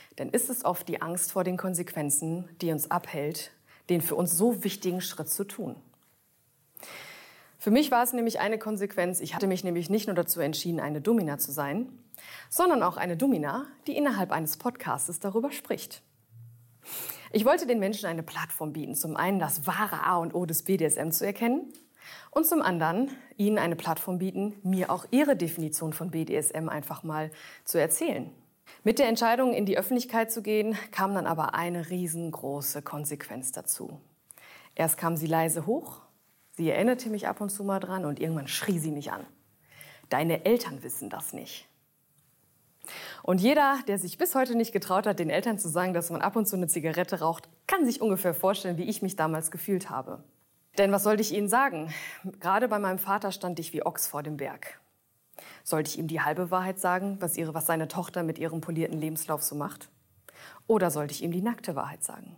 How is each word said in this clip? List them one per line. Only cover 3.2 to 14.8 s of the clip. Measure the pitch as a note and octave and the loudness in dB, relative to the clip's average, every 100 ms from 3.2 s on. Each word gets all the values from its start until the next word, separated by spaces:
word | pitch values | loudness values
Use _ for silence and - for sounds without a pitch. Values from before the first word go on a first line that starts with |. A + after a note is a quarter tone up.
| D3 E3+ - - _ - - | -4 -6 -10 -16 _ -8 0
den | F3 | 2
für | D#3+ | 2
uns | D#3 F3+ F3 | 0 2 4
so | A#3 G3+ | 4 4
wichtigen | G3 - F#3 F3+ | -2 -2 -2 -2
Schritt | F3+ - D#3 | -4 -6 -4
zu | - | -4
tun. | G3+ - - - - _ _ _ _ _ _ _ _ - - - - - - - - - | -6 -6 -8 -10 -16 _ _ _ _ _ _ _ _ -20 -18 -16 -16 -18 -20 -20 -20 -4
Für | G#3 | 4
mich | B3 D4 | 4 6
war | A#3+ | 4
es | B3 | 4
nämlich | B3 A#3 - | 2 0 2
eine | G#3 A3 | 0 0
Konsequenz, | G#3+ G#3 G3+ F#3+ F3 F3+ | -2 -2 -2 0 0 0
ich | - | -4
hatte | F#3 G3 | 0 0
mich | F#3 | 2
nämlich | F#3 E3+ E3 | 0 -2 2
nicht | G#3 G#3 | 0 2
nur | F3 | 0
dazu | E3 E3+ | 0 0
entschieden, | D3 D#3 F3 E3 | -2 -2 -2 -2
eine | D3 D3+ | -2 0
Domina | F3 A#3 D#3+ C#3+ | 2 4 2 -2
zu | - | -4
sein, | C#3+ C#3 F3+ B3+ - - - - - - | -2 -2 -2 -4 -10 -20 -20 -18 -18 -2
sondern | - F4+ C4+ | 4 6 6
auch | F3+ - | 4 2
eine | F3+ E3 | -2 2
Domina, | C#4 F#3 D3 G#3 C#4 - - | 4 4 2 -2 -6 -8 -4
die | D4 | 0
innerhalb | C#4+ G3+ F3+ | 2 2 0
eines | D#3+ D#3 - | 0 -2 -2
Podcastes | A#3+ - | -4 -4